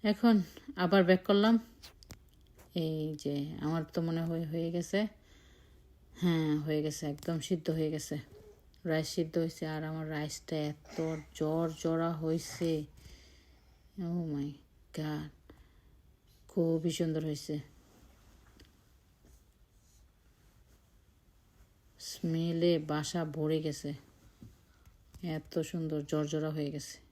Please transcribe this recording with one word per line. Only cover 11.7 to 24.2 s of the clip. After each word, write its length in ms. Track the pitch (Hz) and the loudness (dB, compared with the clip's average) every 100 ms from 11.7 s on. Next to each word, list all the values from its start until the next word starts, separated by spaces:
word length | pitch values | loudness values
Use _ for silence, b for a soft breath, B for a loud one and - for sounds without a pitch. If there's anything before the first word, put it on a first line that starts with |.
| 156 | -2
জরা 280 | 165 165 165 165 | 0 0 0 -2
হয়েছে, 480 | 160 165 160 - 170 160 151 - b b b b b b b b - - 170 | 0 -2 -2 -4 0 0 -4 -14 b b b b b b b b -20 -8 -4
oh 140 | 175 165 | -2 -2
my 160 | 143 143 143 - - - - | -4 -4 -8 -20 -20 -14 -6
God, 360 | 151 151 156 - - b b b b b - - _ - - | -4 -4 -8 -14 -20 b b b b b -20 -20 _ -20 -8
খুবই 400 | - 165 165 165 160 | 0 2 2 0 0
সুন্দর 240 | 165 156 160 | -2 0 -2
হয়েছে। 260 | 151 - 151 - - - - - - - - - - - _ _ - _ _ - - _ _ - _ _ - - _ _ _ - - - - _ - _ - - - - - - _ - - | -6 -4 -8 -8 -20 -20 -20 -20 -20 -20 -20 -20 -20 -20 _ _ -20 _ _ -20 -20 _ _ -20 _ _ -20 -20 _ _ _ -20 -20 -20 -20 _ -20 _ -20 -20 -20 -20 -20 -20 _ -20 -16
স্মেলে 720 | - - 170 165 165 170 175 165 156 | -14 -4 0 0 0 4 4 4 2
বাসা 320 | 151 147 170 160 147 | -2 0 -2 -2 -2
ভরে 220 | 151 160 156 | 0 2 0
গেছে, 240 | 143 143 147 - - | -4 -6 -8 -12 -20